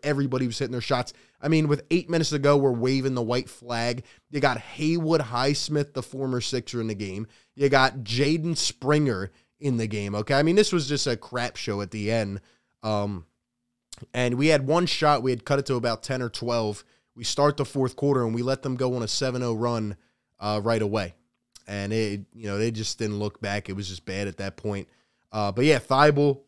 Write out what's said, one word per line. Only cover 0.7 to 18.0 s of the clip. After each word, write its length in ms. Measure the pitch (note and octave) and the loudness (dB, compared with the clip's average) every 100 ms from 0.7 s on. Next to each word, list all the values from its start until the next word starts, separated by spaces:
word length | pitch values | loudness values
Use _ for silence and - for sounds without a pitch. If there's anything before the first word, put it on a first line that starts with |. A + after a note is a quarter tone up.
their 80 | B2 | -4
shots. 320 | - B2+ - - _ - | -2 -2 -2 -10 _ -6
I 60 | D3 | 2
mean, 220 | D#3+ D3+ | 2 4
with 160 | C#3+ - | 0 0
eight 180 | E3+ E3 | -2 0
minutes 200 | E3 D3+ | 0 0
to 100 | D3 | 2
go, 160 | C#3+ C#3+ | 6 6
we're 160 | C3+ | 4
waving 420 | A#2 B2+ C3+ C3+ | 2 2 2 0
the 80 | B2 | -2
white 260 | A2+ B2 - | 0 -2 -2
flag. 540 | - A#2+ A#2 A#2+ A#2+ - - _ | -14 -6 -2 -2 -4 -8 -20 _
You 120 | D3 | 2
got 180 | C3+ A#2 | 2 2
Haywood 640 | - - D3+ E3+ D#3+ D#3+ | -6 -4 0 0 2 2
Highsmith, 720 | A#2 A#2+ C#3 C#3+ - D3 C#3+ | 2 0 2 0 0 -2 -2
the 100 | C3+ | -6
former 380 | - C3 C3 B2 | -8 -6 -2 -2
Sixer, 400 | - B2 - A#2+ | -2 -4 -4 -4
in 80 | A2 | -4
the 80 | G2+ | -4
game. 320 | G2+ F#2+ A2+ _ _ | -4 -6 -8 _ _
You 140 | - C#3 | 0 4
got 300 | C3+ C3 C3+ | 6 4 0
Jaden 580 | G#2 A#2+ C#3+ D#3+ E3 D#3+ | -4 0 2 0 -2 -2
Springer 760 | - - B2+ D3+ C#3+ F#2+ G2 _ _ _ | -4 -2 2 2 2 0 -4 _ _ _
in 160 | C#3+ A#2+ | -2 -2
the 100 | A2 | -2
game, 300 | G#2 G2+ G#2 | -2 -2 -4
okay? 180 | G#2+ | 2
I 80 | C#3 | 2
mean, 140 | D#3 G3 | 4 4
this 160 | G#3 | 4
was 160 | F3+ C#3 | 2 0
just 180 | C#3+ C3+ | -2 -2
a 100 | A#2 | -4
crap 380 | - B2 A#2+ | -6 -6 -6
show 260 | - - G2+ | -6 -6 -4
at 120 | G2+ | -4
the 180 | A2 G#2 | -4 -2
end. 300 | A2+ G2+ G2 _ _ _ _ | 0 -2 -6 _ _ _ _
Um, 420 | A2 G#2+ G#2 F#2+ D#2+ _ _ _ _ _ _ - - | -4 -2 -2 -6 -12 _ _ _ _ _ _ -20 -8
and 220 | B2 B2 | -2 0
we 140 | B2 D#3 | 2 4
had 180 | D3 C3+ | 4 4
one 200 | E3 F3+ | 2 2
shot. 360 | - D3+ C#3+ | 2 4 4
We 80 | B2+ | 2
had 140 | B2 | -2
cut 160 | - C#3 | 0 -2
it 60 | C#3 | 0
to 100 | B2+ | 0
about 260 | A#2 A2 | 0 -2
ten 180 | - C3 | -4 -4
or 80 | A#2+ | -4
twelve. 560 | - A#2+ A#2 G#2+ G#2 - _ _ | -6 -2 0 -2 -4 -12 _ _
We 80 | - | -10
start 340 | A2 - D3 D3 | -4 2 2 2
the 80 | |
fourth 300 | C3+ C3+ B2+ | -4 -2 -2
quarter, 300 | - | 0